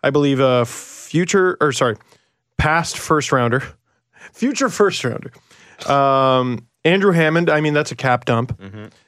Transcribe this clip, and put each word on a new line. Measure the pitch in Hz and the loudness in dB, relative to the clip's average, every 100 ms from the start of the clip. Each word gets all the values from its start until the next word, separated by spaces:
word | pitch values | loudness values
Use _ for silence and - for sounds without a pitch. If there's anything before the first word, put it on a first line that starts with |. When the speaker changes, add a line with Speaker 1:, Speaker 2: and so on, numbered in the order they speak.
Speaker 1:
I | 139 | 0
believe | 147 143 131 | 2 2 2
a | 131 127 | 2 2
future, | 120 - - - - 160 175 202 185 180 | 0 -6 -18 -20 -4 -2 0 2 2 0
or | 147 | -2
sorry, | 120 127 104 _ _ _ _ _ - | 0 -2 -2 _ _ _ _ _ -2
past | 151 165 165 - | 0 0 -2 -6
first | - 156 - | -2 -2 0
rounder, | 135 120 127 - - _ _ | 0 2 -2 -4 -16 _ _
<laughs> | _ _ - | _ _ -20
future | - 247 247 269 | -4 -4 0 -2
first | - 202 - | 2 0 0
rounder. | 120 110 - - _ - - - - | -6 -8 -12 -20 _ -20 -20 -10 -2
Um, | 139 139 135 131 131 127 117 - _ | 2 2 4 2 2 0 -6 -10 _
Andrew | 160 190 196 | 0 2 2
Hammond, | 170 156 165 170 | 2 2 2 2
I | 151 | 2
mean, | 151 | 2
that's | 147 147 | 0 -2
a | 123 | -4
cap | 131 123 | -2 0
dump. | - 117 120 - | 0 -2 -2 -8
Speaker 2:
Mm-hmm. | 98 107 107 _ | -14 -16 -18 _